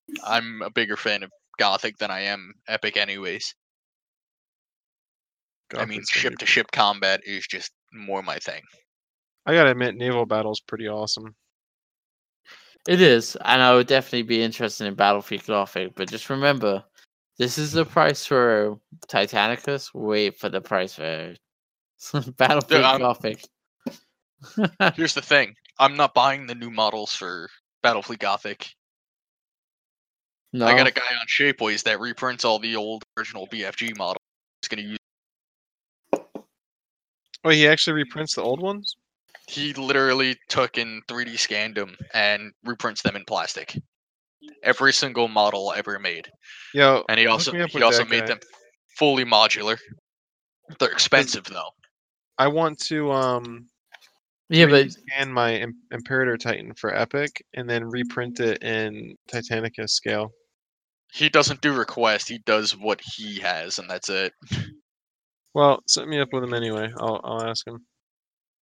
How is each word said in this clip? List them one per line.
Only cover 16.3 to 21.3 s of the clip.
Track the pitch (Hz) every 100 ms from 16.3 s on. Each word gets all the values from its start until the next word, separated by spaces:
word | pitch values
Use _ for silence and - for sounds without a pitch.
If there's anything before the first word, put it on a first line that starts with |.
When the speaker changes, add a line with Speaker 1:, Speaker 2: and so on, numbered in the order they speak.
| 135 143 135 107 98 - _ _ _ _ -
Speaker 3:
this | 123 151
is | 151
the | 160 151
price | 165 156 143 -
for | 135 120 110 104 104 _ 156 -
Titanicus. | 110 101 110 107 120 - 139 -
Wait | 127 107 107 104 -
for | 104
the | 95
price | - 98 95 -
for | 80 80 82